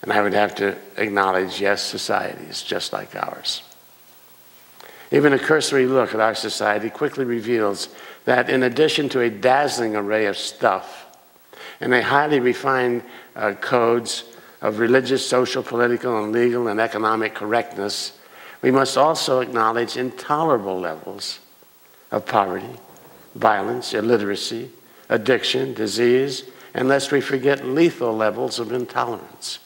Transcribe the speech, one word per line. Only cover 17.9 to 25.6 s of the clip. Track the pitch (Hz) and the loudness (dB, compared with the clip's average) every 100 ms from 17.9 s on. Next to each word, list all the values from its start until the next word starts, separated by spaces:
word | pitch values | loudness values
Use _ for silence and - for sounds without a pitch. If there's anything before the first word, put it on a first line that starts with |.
| - - - - - - - | -4 -8 -12 -20 -20 -20 -2
we | 131 | 2
must | 131 135 135 | 4 2 4
also | 147 160 - 131 | 2 2 0 0
acknowledge | 123 120 113 113 117 - | 0 2 2 2 -2 -4
intolerable | 127 117 - 147 160 127 98 92 | -6 -6 -4 0 2 0 0 -4
levels | 87 78 - 98 - - - _ _ _ _ _ _ | -4 -8 -12 -12 -10 -12 -16 _ _ _ _ _ _
of | 107 - | -6 0
poverty, | 117 98 90 78 - - - - - - - | 0 0 -2 -8 -14 -20 -20 -20 -20 -18 0
violence, | 113 104 101 123 - | 2 2 0 -4 -4
illiteracy, | 107 110 120 101 98 - 113 131 - _ - - | -2 2 2 0 -4 -6 -8 -12 -16 _ -20 -4
addiction, | 113 107 123 - 131 | -2 2 0 2 -2